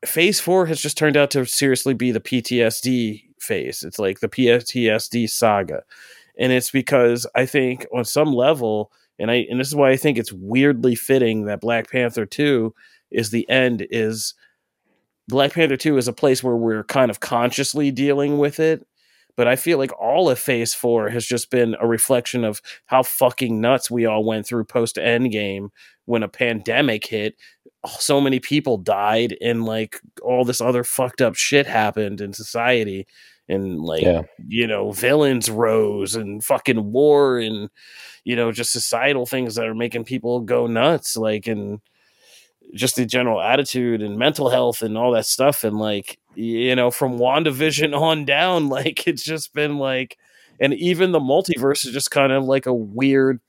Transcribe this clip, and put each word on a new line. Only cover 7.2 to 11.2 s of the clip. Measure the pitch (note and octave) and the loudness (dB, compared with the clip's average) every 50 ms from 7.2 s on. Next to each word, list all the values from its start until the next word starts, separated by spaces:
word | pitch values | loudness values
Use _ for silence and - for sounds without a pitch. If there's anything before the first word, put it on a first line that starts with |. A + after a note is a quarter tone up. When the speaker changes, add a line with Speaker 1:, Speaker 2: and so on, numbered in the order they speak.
| A#2+ - _ | -4 -4 _
Speaker 1:
I | - B2+ C3 | -2 -2 0
think | - D3 C3 B2+ B2+ C3 - - - | 0 0 0 0 -2 -6 -10 -8 -6
on | B2 A#2+ | -4 -4
some | - - D3 D3+ D#3 C#3 | -2 0 0 2 2 2
level, | A#2+ B2 C#3 D#3+ C#3+ B2 A2 G#2+ G#2+ G#2+ - _ _ _ _ _ _ | 2 4 2 2 2 0 -2 -2 -2 -4 -6 _ _ _ _ _ _
and | G2+ A2 | -2 0
I, | A#2 B2 A2+ - | 0 0 0 0
and | - B2+ | -2 -4
this | C3 C3+ | -4 -2
is | D3+ | 2
why | D3 C#3+ C3 | 4 4 4
I | C3 | 4
think | B2+ - D3+ C3+ A2+ | 4 2 0 0 0
it's | A2+ - G#2 | -4 -6 -8
weirdly | F#2 F#2 G2 A2 B2+ C#3 C#3+ C#3+ A#2 A#2 B2+ A#2+ | -12 -8 -2 2 4 4 4 4 4 2 0 0
fitting | A2 - - C3+ C3+ | 0 0 0 2 4